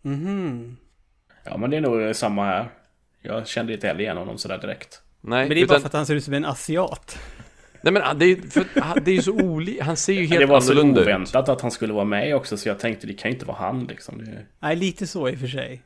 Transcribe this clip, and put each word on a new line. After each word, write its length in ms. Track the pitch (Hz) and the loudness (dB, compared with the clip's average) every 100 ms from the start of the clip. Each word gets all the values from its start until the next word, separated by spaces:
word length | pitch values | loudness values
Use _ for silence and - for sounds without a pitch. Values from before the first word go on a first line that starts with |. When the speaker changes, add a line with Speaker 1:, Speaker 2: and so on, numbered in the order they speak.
Speaker 1:
Mhm. 720 | 143 139 175 196 175 120 120 123 _ _ _ _ _ _ | -6 -6 -4 -4 -4 -6 -10 -18 _ _ _ _ _ _
Speaker 2:
Ja, 120 | - - | -12 -6
men 140 | 117 | -2
det 60 | 151 | 0
är 40 | |
nog 360 | 147 117 110 110 | 2 2 0 -2
samma 280 | 107 101 | -2 0
här. 240 | 101 92 117 - _ _ _ _ | 0 0 -4 -12 _ _ _ _
Jag 240 | - 110 110 | -8 -8 -6
kände 240 | - 117 | -6 -4
inte 120 | 107 101 | -4 -4
heller 140 | 80 | -2
igen 160 | 107 87 | -2 -4
honom 220 | 90 107 | -6 -8
sådär 200 | - 95 | -8 -8
direkt. 440 | 101 104 - - _ _ | -8 -10 -14 -20 _ _
Speaker 3:
Nej, 200 | - 120 | -4 -2
Speaker 1:
Men 80 | 135 | 2
det 120 | 151 | 2
är 40 | |
Speaker 3:
utan 100 | 180 | 4
Speaker 1:
bara 60 | 143 | 4
för 60 | 147 | 2
att 60 | |
han 140 | 151 147 | -4 0
ser 80 | |
ut 100 | 147 | -2
som 100 | 143 | -2
en 100 | 139 | -4
asiat. 760 | 156 127 - 160 185 - - - - - - _ _ - | -4 -6 -4 -2 -2 -6 -14 -16 -16 -18 -20 _ _ -2
Speaker 3:
Nej, 100 | 151 | 2
men, 100 | 196 | 4
ah, 120 | 135 | 2
det 100 | 147 | 4
är, 120 | 175 185 | 6 4
för, 280 | - - 185 - | 2 0 2 0
ah, 120 | 156 220 | 0 0
det 60 | 147 | 2
är 40 | |
ju 80 | 190 | 2
så 100 | 160 | 2
oli-, 500 | 214 185 156 170 233 | 2 2 0 -4 -4
han 140 | 139 165 | -4 -2
ser 160 | - | 0
ju 100 | 196 | 0
Speaker 2:
Ja, 60 | 165 | 2
Speaker 3:
helt 120 | 170 | 4
Speaker 2:
det 60 | 139 | 8
var 140 | 139 | 6
så 120 | 127 | 8
Speaker 3:
annorlunda 280 | 139 147 123 | 6 8 6
ut. 60 | 92 | 4
Speaker 2:
oväntat 420 | 98 92 127 135 | 2 2 0 2
att 120 | 127 | 0
han 100 | 120 | -2
skulle 220 | - 110 | -4 -2
vara 120 | 107 | 0
med 320 | 101 101 127 143 | 0 0 0 0
också, 200 | 131 104 | -2 -6
så 120 | - | -4
jag 100 | 101 | -2
tänkte, 280 | 113 107 107 | -4 -4 -10
det 60 | |
kan 160 | 101 - | -6 -6
ju 40 | |
inte 120 | 131 131 | -6 -8
vara 100 | 95 | -6
han, 280 | 95 127 | -4 -4
liksom. 340 | 120 113 - - | -6 -12 -14 -14
Det 220 | 110 107 107 _ | -14 -16 -18 _
Speaker 1:
Nej, 180 | 151 165 | -4 0
lite 300 | 190 175 202 | -2 -2 -8
så 220 | 180 131 | -2 -4
i 60 | |
och 40 | 127 | -2
för 80 | 127 | -6
sig. 360 | 131 120 127 | -6 -8 -12